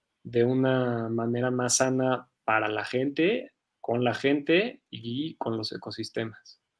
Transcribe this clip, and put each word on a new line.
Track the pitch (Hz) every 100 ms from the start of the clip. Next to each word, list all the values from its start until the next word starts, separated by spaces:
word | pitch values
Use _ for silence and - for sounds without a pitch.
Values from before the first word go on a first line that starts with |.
| _ _
de | 117 120
una | 120 131 131 131 123 120 113
manera | 113 117 120 127
más | 127 123 -
sana | 131 131 131 127 - _
para | - 110 107
la | 107
gente, | 104 127 139 139 170 247 - _ _ _
con | - 120
la | 123
gente | 113 139 143 143 170 233 - _
y | 123 113 123 160 -
con | 120 110
los | 107
ecosistemas. | - 110 110 110 120 113 - - - _ _